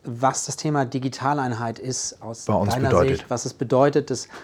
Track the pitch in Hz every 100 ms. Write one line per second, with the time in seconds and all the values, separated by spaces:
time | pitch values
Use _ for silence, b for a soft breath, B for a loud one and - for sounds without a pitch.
0 | - 117 131 127 - 139 156 147 127 135
1 | 131 - 131 147 127 113 117 113 127 127
2 | - - 107 117 - 101 101 123 135 -
3 | 135 131 - 120 127 - 123 127 143 147
4 | 139 123 - B